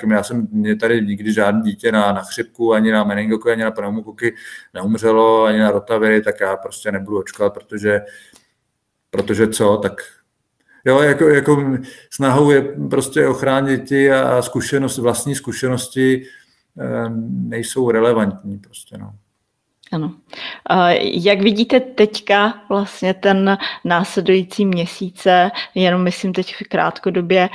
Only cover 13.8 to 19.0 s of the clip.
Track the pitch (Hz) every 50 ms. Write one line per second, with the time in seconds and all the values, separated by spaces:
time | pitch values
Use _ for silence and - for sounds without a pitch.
13.8 | - - 139 139 139 139 135 131 131 127 127 123 120 - - 123 110 - 143 139
14.8 | 135 123 - 131 117 120 110 - - 143 139 135 - 123 110 - 135 127 127 123
15.8 | - - - 131 131 131 131 127 131 - - - _ _ _ _ _ _ - -
16.8 | 135 123 117 117 117 113 113 113 113 120 127 127 123 117 117 117 117 - - 135
17.8 | 127 120 110 110 113 120 117 113 104 98 95 - - 101 98 101 - - - -
18.8 | - - - 101